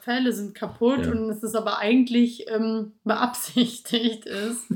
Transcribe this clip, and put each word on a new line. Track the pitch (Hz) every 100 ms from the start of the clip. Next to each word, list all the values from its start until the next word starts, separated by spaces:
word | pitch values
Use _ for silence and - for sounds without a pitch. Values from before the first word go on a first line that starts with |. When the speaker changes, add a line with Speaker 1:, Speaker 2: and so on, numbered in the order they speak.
Speaker 1:
Pfähle | - 247 254
sind | 202 202
kaputt." | - 202 - 233 269 240
Speaker 2:
Ja. |
Speaker 1:
Und | 233 220
es | 214
ist | 226 220
aber | 208 202
eigentlich, | 208 247 240 240 240 - -
ähm, | 220 226 220 214 -
<laughs> |
beabsichtigt | - 214 247 - - - 240 - - 233 233 214 -
ist, | 196 214 240 -